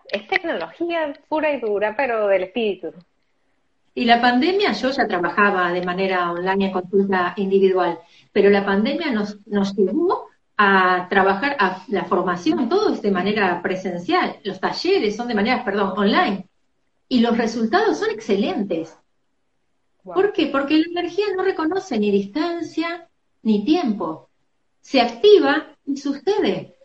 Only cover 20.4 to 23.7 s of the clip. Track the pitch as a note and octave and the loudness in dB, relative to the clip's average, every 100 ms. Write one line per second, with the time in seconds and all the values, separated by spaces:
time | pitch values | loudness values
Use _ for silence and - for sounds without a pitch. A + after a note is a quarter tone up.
20.4 | D4 C#4 C#4+ D#4 F4 F4 F4 G4+ G#4 F#4 | 0 0 2 2 0 -2 -6 -4 -2 -2
21.4 | F#4+ F#4 D#4+ F#4+ - A3 G#3 G3+ G3 D4+ | -2 -2 -2 -2 -4 -2 2 0 0 -4
22.4 | E4+ E4+ D#4+ - E4+ E4+ - _ _ _ | -4 -4 -6 -6 -6 -6 -14 _ _ _
23.4 | A3 G#3 G3+ | 0 0 2